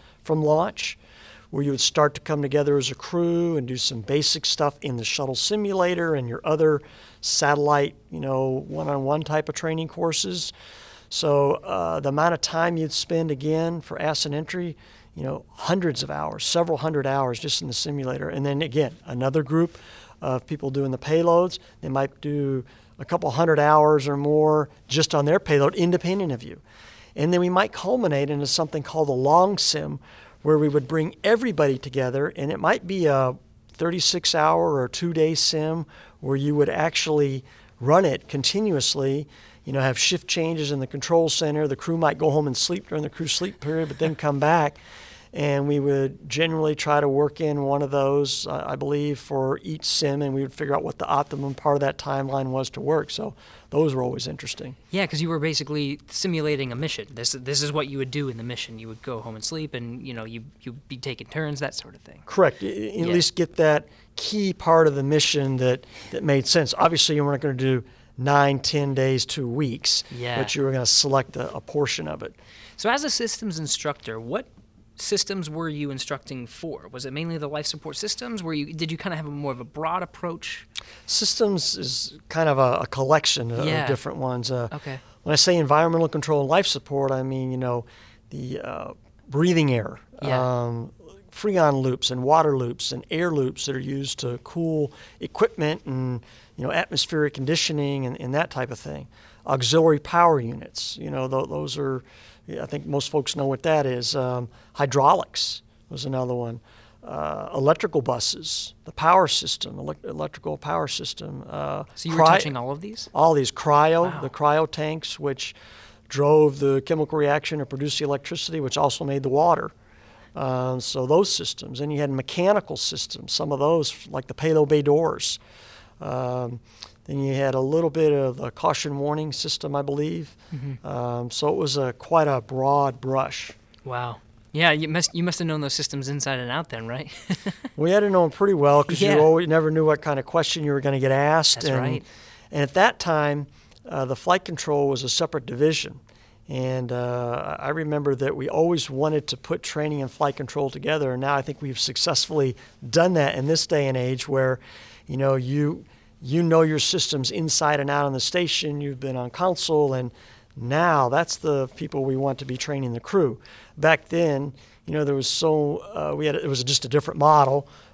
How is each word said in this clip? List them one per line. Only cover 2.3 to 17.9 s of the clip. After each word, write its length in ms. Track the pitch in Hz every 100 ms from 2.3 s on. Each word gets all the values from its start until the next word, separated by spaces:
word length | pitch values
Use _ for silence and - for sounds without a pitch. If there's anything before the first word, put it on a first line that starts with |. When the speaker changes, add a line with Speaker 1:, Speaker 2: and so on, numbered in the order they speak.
| 147
Speaker 1:
together 340 | 143 147 143 143
as 140 | 131
a 40 |
crew 600 | 131 - 175 170 170 170 156
and 100 | 123
do 120 | 127
some 240 | - 120
basic 420 | 98 143 147 120
stuff 320 | - - 147 -
in 160 | 147 120
the 60 |
shuttle 300 | 110 - 135
simulator 800 | 123 - 214 202 190 175 175 165
and 140 | 147 120
your 120 | 117
other 380 | 160 156 156 147 - - - -
satellite, 760 | - - 147 147 147 147 139 - -
you 100 | 160
know, 440 | 135 131 131 131 147
one-on-one 540 | 151 156 139 135 151
type 260 | 151 151 156
of 60 |
training 340 | - 160 160 160
courses. 640 | 170 170 156 190 180 - - - - - - -
So, 440 | - 160 143 139 -
uh, 440 | - - 120 160
the 80 | 139
amount 260 | 147 170
of 60 | 170
time 360 | - 165 170 165
you'd 160 | 156
spend, 380 | - - 165 165
again, 500 | 135 151 160 165 170
for 160 | - -
ascent 360 | 156 147 151
entry, 420 | 143 147 180 175 - - - -
you 80 | 156
know, 220 | 135 151 -
hundreds 520 | - - 190 175 127
of 80 | 147
hours, 340 | 73 78 147
several 340 | - 170 165 147
hundred 280 | 160 147 135
hours 320 | 139 131 117
just 220 | 151 -
in 60 | 151
the 60 |
simulator. 540 | 117 -